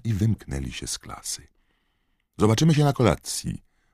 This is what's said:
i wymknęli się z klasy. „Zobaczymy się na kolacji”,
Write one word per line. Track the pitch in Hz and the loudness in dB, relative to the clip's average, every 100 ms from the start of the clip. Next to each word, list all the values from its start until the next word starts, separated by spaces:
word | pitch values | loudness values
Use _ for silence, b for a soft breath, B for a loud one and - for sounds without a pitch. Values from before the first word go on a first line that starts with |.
i | 113 | -2
wymknęli | 101 110 104 - 67 65 | 0 0 0 -4 -8 -8
się | - 67 | -10 -10
z | - | -10
klasy. | - - - - - _ _ _ _ _ _ _ _ - | -12 -16 -12 -12 -14 _ _ _ _ _ _ _ _ 0
„Zobaczymy | 104 113 160 | 2 4 4
się | 147 | 4
na | 147 | 2
kolacji”, | - 113 76 - - - - _ _ _ | 4 2 2 -4 -10 -8 -10 _ _ _